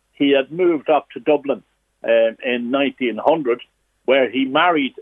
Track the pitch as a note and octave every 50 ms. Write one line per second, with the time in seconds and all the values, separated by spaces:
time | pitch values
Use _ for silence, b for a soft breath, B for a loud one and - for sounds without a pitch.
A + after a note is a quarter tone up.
0 | _ _ _ _ C#3+ C#3 C#3 C3+ C3 B2+ D3+ E3+ F#3 F3 E3+ C#3+ B2 - D#3 C#3
1 | - _ - C#3 A#2+ D#3 D3+ C#3+ C3+ C#3 C3 A2 - _ _ _ _ _ _ _
2 | - - A#2 A#2 A2+ A2+ A2+ - - C3 B2 B2 A#2+ A#2+ C3 C#3 C#3 B2+ B2+ -
3 | C3 A#2+ G#2+ A2 - C3 D#3 E3 C#3+ A#2 A#2 C3 - _ _ _ _ _ _ _
4 | _ - C3 C#3 C3 A2+ A#2 C3 C3+ C3 C3 D3+ E3+ F3+ F3 D3+ C3+ B2 - -